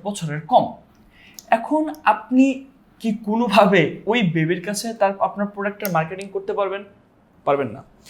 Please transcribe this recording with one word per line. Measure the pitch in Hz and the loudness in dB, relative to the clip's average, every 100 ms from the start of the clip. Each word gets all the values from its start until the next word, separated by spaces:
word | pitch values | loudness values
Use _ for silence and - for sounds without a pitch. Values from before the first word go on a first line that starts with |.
বছরের | 196 202 156 151 | -8 -6 -6 -8
কম। | - 240 - - - _ _ - - - - | 2 2 2 -4 -20 _ _ -20 -20 -20 -2
এখন | 226 - 311 311 302 | -2 0 -2 -2 -2
আপনি | - 233 - 254 269 262 - _ _ _ | 0 0 2 4 4 2 -8 _ _ _
কি | 226 208 202 | -4 -4 -2
কোনোভাবে | 220 240 196 202 190 147 - - | 0 2 6 6 6 4 0 -2
ওই | 240 | 2
বেবির | 180 160 156 180 202 | 2 2 0 -2 -4
কাছে | 202 233 | -6 -6
তার, | 226 196 196 | 0 0 0
আপনার | 190 202 202 | -2 -2 -6
প্রোডাক্টের | 202 202 196 202 | -4 -8 -6 -2
মার্কেটিং | 165 160 190 196 | -2 -2 -6 -8
করতে | 196 196 | -8 -4
পারবেন? | 196 196 196 202 - _ _ _ _ 143 | -2 -2 -4 -10 -20 _ _ _ _ -2
পারবেন | 143 123 | 0 -2
না, | 104 - _ - | -8 -18 _ -20